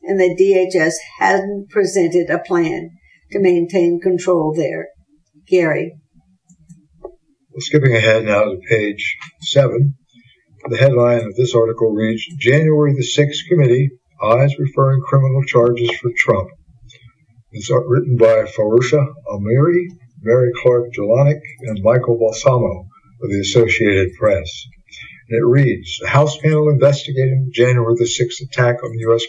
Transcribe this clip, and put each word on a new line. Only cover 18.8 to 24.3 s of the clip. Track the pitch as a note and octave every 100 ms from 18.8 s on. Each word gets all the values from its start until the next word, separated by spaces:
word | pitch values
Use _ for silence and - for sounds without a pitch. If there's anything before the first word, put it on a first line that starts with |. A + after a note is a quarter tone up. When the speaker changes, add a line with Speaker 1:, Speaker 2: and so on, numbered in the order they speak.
| B2+ D3+ C3+ - -
Speaker 2:
Amiri, | G2+ G#2 B2+ D#3+ F3 F3 F3+ - -
Mary | G#2+ B2 B2 A#2+
Clark | B2+ B2 A#2+
Jelinek, | A2 G2+ A#2 C#3+ D3 - -
and | B2 G#2+
Michael | G2+ B2 A#2+ A#2
Balsamo | A2+ - C#3 B2+ A#2 - - _ _ _
of | G#2+
the | G2
Associated | G2 B2 A2+ F2+ G#2 F#2+ F2+ -
Press. | F2+